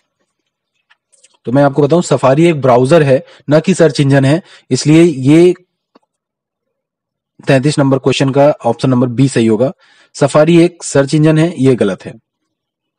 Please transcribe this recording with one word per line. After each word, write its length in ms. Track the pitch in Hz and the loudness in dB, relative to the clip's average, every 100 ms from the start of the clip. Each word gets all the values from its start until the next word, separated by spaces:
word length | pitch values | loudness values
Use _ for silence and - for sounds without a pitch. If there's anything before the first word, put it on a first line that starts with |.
| _ _ _ _ _ _ _ _ _ _ _ _ _ _ | _ _ _ _ _ _ _ _ _ _ _ _ _ _
तो 80 | - | -4
मैं 100 | 131 | 0
आपको 200 | 143 139 | 0 0
बताऊं, 200 | 143 165 | 0 0
Safari 440 | - 139 131 143 170 | 0 -2 0 0 0
एक 140 | 156 | 0
browser 420 | 127 120 131 170 | 0 0 2 2
है, 220 | 143 135 - - - | 2 -2 -4 -16 -2
ना 120 | 151 | -2
कि 140 | 156 | 0
search 260 | - 160 147 | 0 0 0
engine 240 | 139 139 | 0 0
है, 180 | 135 165 - - _ | 0 -2 -4 -20 _
इसलिए 320 | 127 143 156 | -4 0 2
ये 520 | 170 135 131 160 180 175 _ _ _ _ _ _ _ _ _ _ _ _ _ _ _ _ _ _ - | 2 0 0 4 2 0 _ _ _ _ _ _ _ _ _ _ _ _ _ _ _ _ _ _ -4
तैंतीस 320 | 135 143 147 | -2 0 -2
number 200 | 135 131 | -2 -2
question 320 | 139 127 139 | -2 -2 -2
का 200 | 131 147 - | 0 0 0
option 260 | 120 113 135 | -6 -4 -2
number 160 | 123 127 | -2 -2
बी 220 | 117 135 | -2 -2
सही 180 | 127 113 | 0 0
होगा। 260 | 107 131 - _ _ _ | 0 -4 -6 _ _ _
सफारी 480 | - 139 147 156 170 | -6 -2 0 2 2
एक 200 | 170 - | 2 -2
सर्च 320 | - 143 139 | -6 -4 -2
इंजन 240 | 156 151 156 | 0 0 0
है, 160 | 170 170 | -2 0
ये 160 | 131 | -2
गलत 300 | 120 104 90 | 0 -4 -6
है। 100 | 95 - _ _ _ _ _ _ _ | -12 -20 _ _ _ _ _ _ _